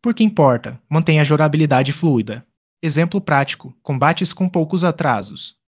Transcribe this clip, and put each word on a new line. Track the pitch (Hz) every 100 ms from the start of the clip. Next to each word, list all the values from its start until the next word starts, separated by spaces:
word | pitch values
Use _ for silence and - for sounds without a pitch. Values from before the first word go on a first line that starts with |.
Por | 240
que | 226
importa, | 220 208 143 120 - 123 _
mantém | 156 165 156
a |
jogabilidade | 143 151 156 156 156 131 135
fluida. | 143 165 127 104 113 _ _ _ _
Exemplo | 165 147 170 202
prático, | 196 143 139 - 131 -
combates | - 139 147 165 185
com | - 185
poucos | 180 156 185
atrasos. | 175 160 151 110 98 98 - _